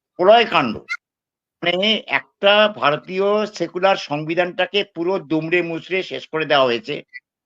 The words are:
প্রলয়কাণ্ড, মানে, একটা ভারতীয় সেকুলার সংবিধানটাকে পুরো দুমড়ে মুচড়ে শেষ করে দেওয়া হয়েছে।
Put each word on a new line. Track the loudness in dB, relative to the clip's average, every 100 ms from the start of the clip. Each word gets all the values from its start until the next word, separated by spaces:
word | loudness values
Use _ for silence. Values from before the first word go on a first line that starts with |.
| _ 2
প্রলয়কাণ্ড, | 6 6 6 2 0 -4 -10 -12 _ _ _ _ _ _
মানে, | -4 0 0 -2 -2
একটা | -6 -6 _ 2 4 2
ভারতীয় | 2 0 0 -4 -2 0 0 -2
সেকুলার | -6 -8 0 0 0
সংবিধানটাকে | -2 -6 -4 -2 -2 -4 -4 -4
পুরো | -4 -6 -4 -4
দুমড়ে | -2 -4 0 -2
মুচড়ে | -2 -8 -6 -8
শেষ | -6 -10 -8
করে | -6 0
দেওয়া | 2 2
হয়েছে। | 0 -4 -10 -12 -20 -20 _